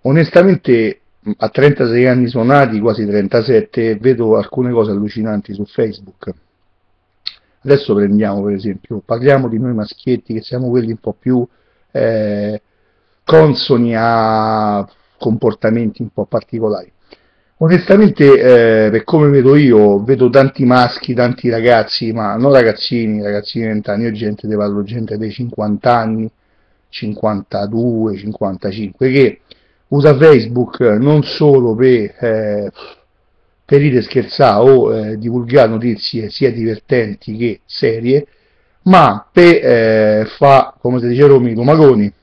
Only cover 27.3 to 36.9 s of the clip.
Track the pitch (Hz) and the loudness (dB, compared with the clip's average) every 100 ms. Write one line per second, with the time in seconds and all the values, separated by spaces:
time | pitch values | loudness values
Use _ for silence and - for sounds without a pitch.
27.3 | 104 98 101 101 113 120 113 110 98 104 | -6 -8 -8 -6 -4 -2 -2 -4 -6 -10
28.3 | 104 101 92 101 101 101 - 131 135 123 | -8 -8 -6 -10 -8 -12 -4 0 2 0
29.3 | - _ _ _ _ _ 143 147 131 156 | 0 _ _ _ _ _ 2 2 6 6
30.3 | 135 110 120 117 - 120 104 139 151 143 | 6 2 -4 -6 -2 0 2 2 0 -2
31.3 | - 151 135 120 110 131 120 101 _ 120 | 0 2 4 2 0 2 2 -2 _ -4
32.3 | 110 107 104 98 - - - _ _ _ | -4 -4 -6 -8 -14 -20 -20 _ _ _
33.3 | _ _ _ - 143 147 123 104 131 104 | _ _ _ 0 2 2 -2 -2 -6 -6
34.3 | - 131 101 127 131 110 110 107 110 117 | 0 2 4 4 4 2 -2 -6 -8 -6
35.3 | 123 117 135 113 110 120 107 - 120 107 | -6 0 2 2 0 -4 -6 -8 -10 -10
36.3 | - 131 117 113 107 _ | -4 -4 -2 -6 -8 _